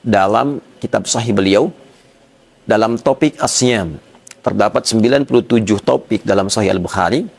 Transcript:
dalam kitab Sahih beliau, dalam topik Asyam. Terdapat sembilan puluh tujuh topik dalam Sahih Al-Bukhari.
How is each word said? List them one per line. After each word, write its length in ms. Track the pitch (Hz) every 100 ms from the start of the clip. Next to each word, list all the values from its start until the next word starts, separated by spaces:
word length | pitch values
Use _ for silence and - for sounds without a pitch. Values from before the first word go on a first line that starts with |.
dalam 560 | 120 104 95 113 139 135 - -
kitab 240 | - 107 -
Sahih 240 | 120 117
beliau, 400 | 101 95 98 160 - - _ _ _ _ _ _ _ -
dalam 320 | 110 113 117
topik 400 | - 135 151 -
Asyam. 640 | - - 127 113 85 71 _ - - -
Terdapat 400 | - 101 104 127
sembilan 440 | - 113 117 139 139
puluh 160 | 120 113
tujuh 320 | 117 101 107
topik 440 | - 131 - 110 -
dalam 240 | 98 95
Sahih 240 | 113 95
Al-Bukhari. 480 | 95 90 - 87 127 220